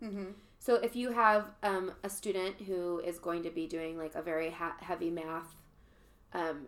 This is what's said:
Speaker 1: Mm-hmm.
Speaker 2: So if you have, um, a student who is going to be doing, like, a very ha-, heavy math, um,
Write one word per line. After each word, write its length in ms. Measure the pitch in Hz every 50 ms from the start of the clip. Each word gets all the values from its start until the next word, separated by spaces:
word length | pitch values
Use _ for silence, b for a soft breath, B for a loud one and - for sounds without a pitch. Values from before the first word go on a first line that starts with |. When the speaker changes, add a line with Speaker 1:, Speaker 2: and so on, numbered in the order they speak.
Speaker 1:
Mm-hmm. 300 | 233 214 196 202 190 185 202 B B B B
Speaker 2:
So 180 | - - 254 240
if 200 | 233 233 233 -
you 160 | 240 247 254
have, 400 | 233 233 226 214 214 208 202 - - -
um, 300 | 208 202 190 185 185 180 - - -
a 60 | 196
student 520 | 196 - - 208 185 185 185 196 196 -
who 380 | 202 190 185 180 175 175 175 170
is 200 | - 175 165 165
going 240 | - 175 170 170 170
to 60 | 165
be 160 | 165 165 160
doing, 300 | 160 175 165 160 160 165
like, 180 | 165 156 156 -
a 60 | 156
very 280 | 156 170 160 160 160 165
ha-, 280 | 170 170 170 170 - -
heavy 320 | 175 180 175 165 170 165
math, 440 | 170 165 160 160 165 165 170 - - - - - b b b b b b b b b b b - -
um, 340 | 180 165 160 147 147 -